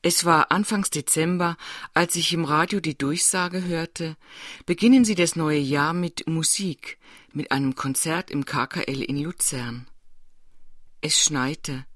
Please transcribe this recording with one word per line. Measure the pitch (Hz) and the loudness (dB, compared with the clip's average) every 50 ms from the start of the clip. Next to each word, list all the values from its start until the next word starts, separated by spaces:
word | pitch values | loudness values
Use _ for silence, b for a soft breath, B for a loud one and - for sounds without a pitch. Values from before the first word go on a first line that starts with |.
Es | _ 170 180 - - | _ 2 2 2 4
war | 175 165 156 139 - | 4 4 4 4 4
Anfangs | 151 185 208 - 220 202 196 - | 2 0 0 0 -2 -2 -2 -2
Dezember, | - 151 135 - - 156 160 170 180 175 175 170 170 B B B B B B B B | -4 -4 -2 0 0 0 2 0 0 0 0 -2 -4 B B B B B B B B
als | 160 170 170 - | 0 2 2 0
ich | 170 160 - 175 | -2 0 0 0
im | 165 165 | 0 0
Radio | 143 151 151 165 175 - 202 | 2 2 2 2 2 0 -2
die | 165 156 147 | -2 -2 -4
Durchsage | - 139 139 147 175 - - - 185 180 180 175 185 185 | -2 -2 -2 0 2 2 2 2 2 0 0 -2 -4 -4
hörte: | 175 170 165 165 165 _ - 165 160 160 B B B B B B B B B B | -2 -2 -4 -4 -6 _ -8 -8 -8 -8 B B B B B B B B B B
„Beginnen | - 175 170 - 233 254 269 247 | -2 -2 4 8 8 10 10 8
Sie | 214 214 | 6 4
das | 175 175 165 - | 2 2 2 2
neue | 170 160 151 151 147 | 0 0 2 2 2
Jahr | 143 135 139 143 143 151 165 | 2 2 2 2 2 2 0
mit | 180 175 170 - - - | 0 -2 -2 -4 -6 -4
Musik, | - 160 160 160 - - - 196 185 151 _ - - - B B B B B B B B | -2 -2 0 2 0 0 0 0 -4 -4 _ -10 -18 -18 B B B B B B B B
mit | 147 151 - | -8 -4 -2
einem | - 135 139 135 131 | 0 0 0 0 -2
Konzert | - - 139 135 - - 160 160 170 185 - | -2 -4 -2 -2 -2 0 0 -2 -2 -4 -4
im | - 147 139 | -4 -6 -6
K | - - 143 120 | -4 -2 -2 -2
K | 123 - 180 | -2 -4 -6
L | - - 135 135 127 | -4 -4 -4 -6 -4
in | - 135 143 143 | -4 -4 -4 -4
Luzern.“ | 160 180 - - - - 131 123 120 117 123 123 - - - _ - - - - - - - - - - - - - - - - - - - - | -4 -2 0 0 0 0 -2 -6 -6 -8 -10 -12 -16 -20 -20 _ -20 -18 -18 -18 -20 -20 -20 -20 -20 -18 -16 -16 -14 -16 -16 -18 -20 -18 -8 -4
Es | 151 156 - - | 0 0 2 2
schneite. | - 151 139 127 131 151 - - - 139 131 131 - - | 2 0 0 -2 -2 -4 -6 -8 -8 -8 -8 -10 -14 -18